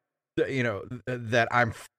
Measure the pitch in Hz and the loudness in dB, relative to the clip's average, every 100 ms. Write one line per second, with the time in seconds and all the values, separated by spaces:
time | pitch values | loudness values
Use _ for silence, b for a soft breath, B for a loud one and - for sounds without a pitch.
0 | _ _ _ - 147 135 120 98 - 123 | _ _ _ -2 0 0 0 -2 -6 -10
1 | 120 123 117 120 117 120 117 - - | -8 -8 0 2 4 4 2 0 -14